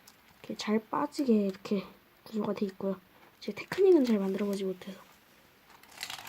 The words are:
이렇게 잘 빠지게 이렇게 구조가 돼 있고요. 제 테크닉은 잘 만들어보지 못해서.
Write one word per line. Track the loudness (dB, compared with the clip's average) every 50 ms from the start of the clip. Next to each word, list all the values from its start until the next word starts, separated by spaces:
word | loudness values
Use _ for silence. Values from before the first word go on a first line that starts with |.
| -20 -20 -20 _ _ _ _ _
이렇게 | -14 -12 -10
잘 | -8 -2 0 0 0
빠지게 | 0 -2 -4 -4 -2 -2 -4 -2 2 4 4
이렇게 | 4 4 0 -2 -6 -6 -4 -4 -4 -4 -8 -14 -20 _ _ _ _ -16
구조가 | -8 -6 -4 -4 -4 -4
돼 | -4 -4
있고요. | -6 -6 -4 -4 -4 -4 -6 -10 _ -20 -20 -20 -20 _ _
제 | -12 -10
테크닉은 | -10 -10 -10 -6 0 4 6 8 8 8 6
잘 | 6 4 2
만들어보지 | 2 0 -2 -2 -2 -2 -2 -2 -4
못해서. | -6 -6 -8 -10 -16 -16 -18 -20 -20 -20 -20 _ _ _ _ _ _ _ _ _ -20 -20 -20 -20 -20 -18 -16 -14 -14 -14 -14 -16